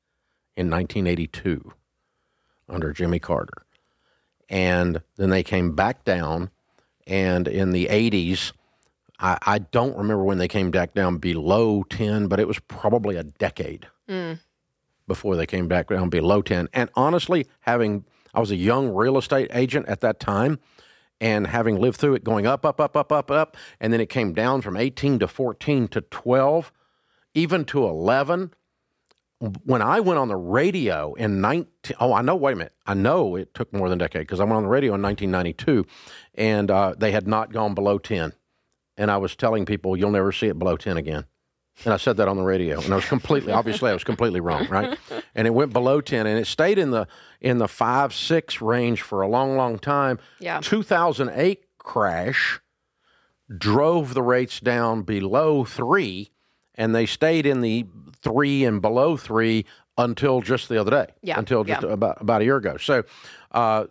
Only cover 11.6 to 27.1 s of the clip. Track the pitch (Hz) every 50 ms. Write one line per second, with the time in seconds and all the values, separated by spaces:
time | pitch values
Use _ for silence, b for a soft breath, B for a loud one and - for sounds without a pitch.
11.6 | 113 110 104 101 92 - - - 107 104 107 107 104 90 98 98 110 78 104 -
12.6 | - - - - - 104 117 120 101 104 95 85 78 73 - - 107 85 - -
13.6 | 78 69 71 - - - _ _ _ - 190 185 175 165 160 165 - _ _ _
14.6 | _ _ _ _ _ _ _ _ _ - 92 - - 104 92 82 82 - - 92
15.6 | 90 80 90 87 82 - 101 92 90 90 85 85 78 90 - 101 95 - 101 90
16.6 | 85 - - 127 120 117 - 120 131 151 170 170 - - 180 165 135 b b b
17.6 | _ 120 120 120 117 104 104 101 - b b b b b b - 117 101 101 90
18.6 | 90 107 120 135 139 120 95 95 113 131 135 135 - - 143 135 123 - - 120
19.6 | 131 127 139 147 - - 101 - - 113 107 - - - 101 101 120 143 156 b
20.6 | b b b b b b b b b b b _ 110 113 107 104 104 - 117 120
21.6 | 113 113 107 92 113 127 - - - 143 135 - - 113 113 104 101 117 139 135
22.6 | - 151 139 - 151 139 - 147 139 - 151 147 139 - 139 156 156 - B B
23.6 | B B B B 113 110 117 117 110 - - 127 110 98 80 107 110 123 135 135
24.6 | - 104 90 101 120 139 131 - 143 143 135 110 98 - - - 131 123 107 -
25.6 | - 147 147 135 117 101 - 113 - - - - - 120 123 135 135 143 156 170
26.6 | 151 - _ _ _ _ _ _ _ _